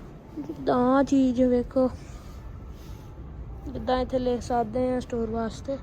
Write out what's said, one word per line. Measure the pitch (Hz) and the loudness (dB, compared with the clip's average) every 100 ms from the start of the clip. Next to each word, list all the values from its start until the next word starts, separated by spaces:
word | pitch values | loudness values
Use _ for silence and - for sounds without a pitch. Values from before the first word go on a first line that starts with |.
| - - - - | -16 -16 -12 -10
ਜਿੱਦਾਂ | 277 285 269 254 | -8 -2 2 4
ਆਹ | 247 269 | 6 6
ਚੀਜ਼ | 269 269 262 240 | 6 6 6 6
ਵੇਖੋ, | 254 247 240 262 254 - - - - - - - - - - - - - - - - - - | 4 4 2 2 2 0 -12 -14 -14 -14 -12 -12 -12 -12 -12 -12 -12 -12 -12 -10 -10 -10 -8
ਜਿੱਦਾਂ | 247 220 254 | -4 2 2
ਇੱਥੇ | 247 254 | 2 0
ਲਿਖ | 247 240 | 2 0
ਸਕਦੇ | - 240 220 247 254 254 | 0 0 0 0 0 0
ਆ | |
ਸਟੋਰ | - 233 226 | -2 -2 -2
ਵਾਸਤੇ। | 226 226 - - 269 | -2 -4 -4 -6 -6